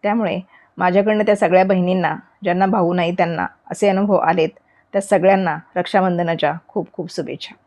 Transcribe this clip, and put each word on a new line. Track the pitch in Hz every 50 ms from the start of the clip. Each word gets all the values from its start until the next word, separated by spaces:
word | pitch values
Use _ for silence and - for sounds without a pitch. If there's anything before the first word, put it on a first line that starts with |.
त्यामुळे | - 208 202 233 220 180 - 185 185 _ _ - _ _ _
माझ्याकडनं | - 180 180 180 202 202 214 214 214 208
त्या | 214 208
सगळ्या | 196 214 175 - 220 190
बहिणींना, | 190 196 185 180 180 185 185 170 151 151 - - _ _ _
ज्यांना | - 170 175 185 190
भाऊ | 190 196 196 180 170
नाही | 180 180 170 170
त्यांना | 175 180 180 165 165 156 90 - - _ _ -
असे | 175 - - 202
अनुभव | 190 190 202 202 202
आलेत, | 175 - 160 170 165 160 - - _ _ _ _ _ _ _
त्या | - 196
सगळ्यांना | 196 - 208 180 165 190 196 190 190 165 151 160 - _ _
रक्षाबंधनाच्या | 180 175 - - 202 185 190 175 175 175 165 165 156 - 147 151 170 _ _
खूप | - 208 165 -
खूप | _ - 165 -
शुभेच्छा. | - - 147 - 139 151 - - - _ _